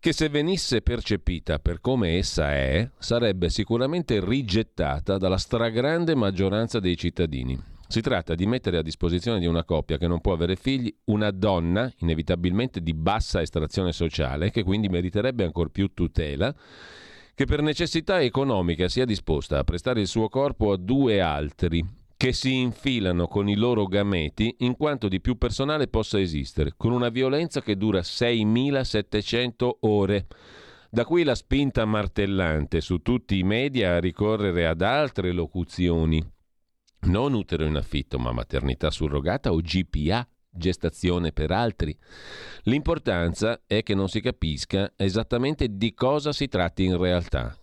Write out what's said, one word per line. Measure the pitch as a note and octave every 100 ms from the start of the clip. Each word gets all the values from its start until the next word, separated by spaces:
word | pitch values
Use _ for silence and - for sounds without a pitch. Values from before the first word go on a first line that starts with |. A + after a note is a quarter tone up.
che | E3+
se | D3+ D#3
venisse | D3 D#3 F#3 - A#2
percepita | - A#2+ - G2+ - F2 - D2+
per | - F2
come | A#2 C3 F#2 E2+
essa | G2+ - D2
è, | C#2+ C2+ C#2+ A#2+ -
sarebbe | - A#2 A#2 F#2 E2+
sicuramente | - G2+ A#2 C3 F3 D#3+ A2
rigettata | F2+ C3 A#2 F#2 A2+ - D#2+ C#2+ D#2+ F#2+
dalla | F#2 F#2
stragrande | - A#2+ A#2 A2+ C3+ E3 E3+
maggioranza | D3+ G#2 F#2 F#2+ G#2 A2+ A#2
dei | F#2 F2
cittadini. | F2 - E2+ C#2 B1+ C2 - - -
Si | A2+
tratta | A2+ A2 E2+ E2
di | G2
mettere | B2 G#2+ E2+
a |
disposizione | D#2+ - E2+ F2 A#2 A2
di | E2+
una | E2
coppia | E2 D#2+ D2+ D2+
che | E2+
non | E2+
può | -
avere | E2+ E2+ F#2
figli | - C3+ A#2+ - -
una | G#2+ G#2+
donna | F#2+ G#2 F#2 E2 F#2 B2+ -
inevitabilmente | E2 D#2+ D#2+ F2 F2+ F#2 B2+ -
di | E2
bassa | D#2+ D#2+ G#2+ - F#2
estrazione | D#2+ E2+ D#2 - F#2
sociale, | E2 E2+ - C#2 C#2+ F2+
che | B2
quindi | F2+ G2+ G#2
meriterebbe | F2 F2+ G#2 A#2+ B2 F2+
ancor | D2+ D#2+
più | - G2
tutela, | - E2+ - D#2 C#2+ G#2+ D3 - - - - - - -
che | - C#3
per | D3
necessità | D3+ D3 E3+ E3 D#3+ F#3
economica | B2+ C3+ C#3 G#2+ F2 E2 F2+
sia | A2+ B2+
disposta | G2+ - D2+ C#2 D2
a |
prestare | C#2 F2 - A#2+
il | F#2+
suo | A2+ A2
corpo | C3 C#3+ B2 G#2+
a | G2
due | F2+ C3+ C3 G2+
altri, | F2 D2 D2 - F2 E2 E2+ - - _
che | B2+
si | - C3
infilano | C3 B2+ A2+ C#3 B2 F#2+ F2 E2+
con | G2+ G2+
i | G#2
loro | A#2+ A#2 G2
gameti | G2 G2+ F#2 D2+ - A2 -
in | B2 B2
quanto | D3+ C#3 G2+
di | F#2
più | - B2
personale | B2 - C#3 D3+ B2+
possa | A2+ G#2+ G#2
esistere, | F#2 D2+ C2 - D2 -
con | A2+
una | B2 A#2+
violenza | A#2 C3 C#3+ E3 C#3+
che | A2+ G2
dura | G#2+ G2
seimilasettecento | F2 - A#2+ A#2+ G#2+ A2+ C3+ C#3 B2+ G#2+ G2+ G#2+ G2+ A#2 B2 A2+ B2 -
ore. | A2 G#2 G2 G2+ - - - - - - -
Da | A2
qui | A#2 E3+
la | D#3+ B2
spinta | - C3+ C#3 -
martellante | G#2+ G#2+ G2+ - G2+ F#2+ F2 D#2 C#2+ E2
su | - F2+
tutti | - B2 - G2
i |
media | F#2 A2 C#3 C3 G2 F2
a |
ricorrere | F2+ E2+ G#2 A2 G#2 F2 E2
ad | E2
altre | F#2+ C#3 C#3+ - F#2
locuzioni. | F2+ D#2+ F#2 E2+ - F2+ E2+ D#2+ D#2+ D#2+ - _ _ _ _ _ _ G2+
Non | F#2+ C#3
utero | B2 F#2+ E2 D#2
in | D2+
affitto, | C2 D2 C2 C#2
ma | A#1+
maternità | A#1+ A1+ C2+ C2 C2 D2+
surrogata | - D2+ C#2+ C#2+ G#2 -
o | E2
G | E2 F#2
P | F2+ D#2+ D2
A, | G#2+ B2 _ _
gestazione | F2 E2+ F2+ - - F2 F2 E2+
per | - D#2
altri. | F#2 A#2 - D#2 D2 _ - - - - -
L'importanza | - C#3 D3+ E3 - F2+ E2+ E2 A2 A#2 _
è | G#2
che | A2 G2
non | F#2+
si | A2
capisca | B2 - E2 C#2+ - F#2+ G2 _
esattamente | G2 F#2+ A2 A#2+ C3 D3+ B2+ G2+
di | A2+
cosa | - C3 D3 D3
si | D3 C#3
tratti | F#2+ F2 - F#2
in | F2+
realtà. | F2+ F2+ F2 C2+ A#1 -